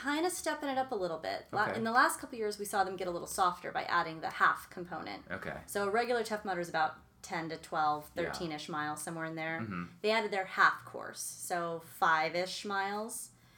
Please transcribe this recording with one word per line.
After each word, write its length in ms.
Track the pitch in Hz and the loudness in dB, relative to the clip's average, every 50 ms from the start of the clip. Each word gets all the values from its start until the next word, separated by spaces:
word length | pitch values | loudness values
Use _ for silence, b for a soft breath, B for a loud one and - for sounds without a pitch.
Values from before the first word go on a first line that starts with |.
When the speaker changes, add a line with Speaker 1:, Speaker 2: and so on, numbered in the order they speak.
| - | -2
Speaker 1:
kinda 280 | 269 294 311 330 359 | -2 0 2 2 2
stepping 360 | 349 - - 320 302 302 294 277 | 0 0 -2 -2 -2 0 0 0
it 100 | 262 262 | 2 2
up 120 | 262 262 | 0 0
a 40 | 240 | 0
little 240 | 202 185 170 160 156 | 0 0 0 -2 -2
bit. 260 | - 95 - - - - | -2 -4 -4 -4 -4 -4
La-, 140 | - 202 214 214 | 0 0 2 2
Speaker 2:
Okay. 80 | - 226 | 2 0
Speaker 1:
in 60 | 220 | 0
the 80 | 226 | 4
last 280 | 226 254 285 330 - - | 6 6 6 6 6 0
couple 160 | - 269 - 226 | -6 -8 -6 -2
of 20 | |
years, 180 | 214 208 208 202 | -2 -2 -2 -4
we 80 | 202 | -4
saw 180 | 202 - 202 190 | 0 2 2 2
them 120 | 185 190 | 2 0
get 120 | 180 190 180 | -4 -2 -2
a 40 | |
little 160 | 175 170 - 160 | -2 -2 -4 -4
softer 440 | - - 190 175 175 - - - | 0 4 4 4 4 2 -4 -4
by 120 | - - - | -4 -2 0
adding 380 | - - 170 165 160 160 160 | 2 4 2 2 2 -2 -4
the 100 | 151 - | -6 -4
half 360 | - - - 160 - - - - | 0 4 4 4 4 4 -2 -10
component. 500 | - 190 175 175 175 156 90 101 101 - - - | -10 -10 -10 -8 -8 -8 -6 -6 -8 -10 -8 -8
Speaker 2:
Okay. 220 | - - - 80 69 76 - - | -8 -6 -6 -6 -8 -8 -8 -4
Speaker 1:
So 160 | - 202 202 | -2 0 0
a 80 | 196 | 2
regular 320 | 196 233 240 233 247 233 214 | 2 2 2 4 2 2 2
Tough 200 | - 220 214 - | 0 -2 -4 -2
Mudder 180 | 202 185 175 | -2 -2 -2
is 80 | 175 170 | -2 -2
about 260 | - 160 156 156 - - - - _ - | 0 2 2 0 0 -4 -18 -20 _ -16
ten 280 | - - 190 170 160 160 | -10 -6 -4 -4 -4 -4
to 80 | 160 160 | -6 -8
twelve, 520 | - - - 160 156 151 151 151 151 - - | -8 -4 0 2 4 4 2 2 -2 -6 -4
Speaker 2:
Yeah. 80 | 170 170 | -4 -2
Speaker 1:
thirteen-ish 440 | 151 143 - 180 160 151 151 - - | -2 -2 -4 -4 -4 -4 -6 -6 -6
miles, 320 | 165 151 151 151 151 160 | -4 -2 -2 -2 -2 -4
somewhere 260 | - 175 165 165 160 | -6 -6 -4 -4 -4
in 100 | 160 160 | -4 -4
there. 240 | 160 160 160 165 165 | -4 -4 -2 -2 -2
Speaker 2:
Mm-hmm. 220 | 113 104 98 - 87 85 - - | -4 -4 -4 -4 -6 -6 -6 -2
Speaker 1:
They 80 | - 208 | 2 2
added 220 | 220 226 214 208 | 4 4 2 2
their 140 | 202 196 190 | 0 -2 -2
half 380 | 185 - 196 185 151 - - - | 0 4 6 6 6 6 2 -6
course, 340 | - - - - - - - | -10 -10 -10 -8 -8 -8 -8
so 600 | - - - - - - 180 175 170 170 170 165 - - - - | -8 -10 -10 -8 -6 -2 -2 0 0 -2 -2 -4 -8 -10 -2 2
five-ish 640 | 190 170 160 156 160 165 156 175 185 185 - - - | 4 6 6 6 4 2 2 0 0 -2 -2 -6 -4
miles, 640 | 208 202 196 196 196 202 214 220 233 240 - - - - B B B B | -2 -2 0 0 0 0 -2 -4 -6 -6 -10 -10 -12 -16 B B B B